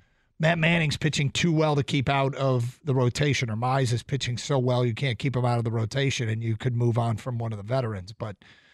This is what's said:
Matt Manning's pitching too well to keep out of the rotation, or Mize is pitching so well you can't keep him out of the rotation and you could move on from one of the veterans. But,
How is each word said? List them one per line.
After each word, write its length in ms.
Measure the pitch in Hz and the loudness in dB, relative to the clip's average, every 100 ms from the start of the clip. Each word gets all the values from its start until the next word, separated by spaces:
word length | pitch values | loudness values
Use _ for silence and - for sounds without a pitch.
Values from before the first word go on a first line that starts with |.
| _ _ _ - | _ _ _ -2
Matt 180 | 160 170 | 2 4
Manning's 400 | 156 170 156 - | 4 2 2 0
pitching 320 | 156 - 135 | 0 0 0
too 220 | - 175 | 0 2
well 220 | 156 156 143 | 4 4 2
to 80 | |
keep 260 | 127 143 131 | 2 0 2
out 240 | 139 135 | 2 0
of 460 | 135 135 127 120 - | 0 0 2 0 -4
the 120 | - 131 | -2 2
rotation, 560 | 123 - 147 131 117 | 2 2 0 0 -2
or 40 | 110 | -2
Mize 380 | 127 135 127 | 0 0 2
is 80 | 117 | 0
pitching 380 | - 135 127 120 | -2 -4 -4 -6
so 180 | - 139 | -2 0
well 260 | 123 123 | 2 2
you 120 | 123 110 | 0 -2
can't 240 | 139 110 | -4 -2
keep 160 | 143 123 | -2 0
him 100 | 123 | 0
out 140 | 120 | 0
of 60 | 113 | 0
the 60 | |
rotation 580 | 113 107 139 139 - 110 | -2 -2 0 0 0 -2
and 120 | 113 | -2
you 140 | 113 110 | -2 -2
could 180 | 131 120 | 0 2
move 220 | 120 117 | 2 2
on 200 | 117 107 | 0 -2
from 200 | 131 117 | -4 -6
one 140 | 113 | -6
of 40 | 107 | -6
the 60 | |
veterans. 480 | 101 131 117 101 90 | -4 -2 -2 -4 -10
But, 260 | - 110 95 - - _ | -10 -10 -10 -18 -20 _